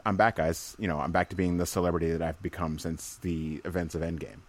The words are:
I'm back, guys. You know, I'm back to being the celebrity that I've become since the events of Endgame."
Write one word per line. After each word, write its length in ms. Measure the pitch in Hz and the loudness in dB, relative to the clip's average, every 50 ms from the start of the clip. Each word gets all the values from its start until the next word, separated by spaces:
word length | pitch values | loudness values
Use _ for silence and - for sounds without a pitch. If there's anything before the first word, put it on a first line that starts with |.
| - | 0
I'm 100 | 110 101 | 2 4
back, 200 | 92 107 113 - | 6 6 6 6
guys. 380 | - 78 82 82 - - - - - | 4 2 2 2 0 -4 -12 -8 -2
You 100 | 107 90 | 0 0
know, 100 | 78 73 | 0 0
I'm 140 | 69 82 87 | 0 2 2
back 160 | 90 87 - | 2 2 2
to 80 | 92 | 2
being 220 | 92 92 87 87 87 | 2 2 4 4 2
the 80 | 87 | 2
celebrity 440 | - - 95 87 87 85 82 82 82 | 0 2 2 2 2 2 2 2 2
that 120 | 82 82 82 | 0 0 0
I've 200 | 80 78 - 90 | -2 -4 -4 -6
become 360 | 87 - - 85 80 78 78 | -8 -4 -4 -4 -4 -4 -4
since 360 | 82 82 82 76 - - - - | -4 -6 -6 -6 -8 -12 -12 -6
the 400 | - 90 82 80 80 78 76 - - | -4 -4 -2 -2 -2 -4 -6 -6 -6
events 280 | 90 85 92 85 80 - | -4 -2 -2 -2 -2 -2
of 60 | 80 | -2
Endgame." 400 | 82 85 85 80 71 - - - - | -2 -2 -2 -4 -6 -10 -12 -16 -20